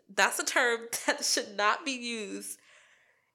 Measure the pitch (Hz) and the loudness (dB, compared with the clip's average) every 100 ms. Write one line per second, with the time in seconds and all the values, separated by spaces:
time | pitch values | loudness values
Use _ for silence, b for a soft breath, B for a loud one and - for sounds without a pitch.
0 | - 196 202 - 339 320 247 233 226 - | -4 2 2 2 0 2 4 2 -2 -4
1 | - 294 - - 220 202 208 233 285 254 | 0 0 0 0 -2 0 2 2 -2 -6
2 | 240 233 196 196 202 - b b b b | -4 -6 -6 -8 -10 -14 b b b b
3 | b b b | b b b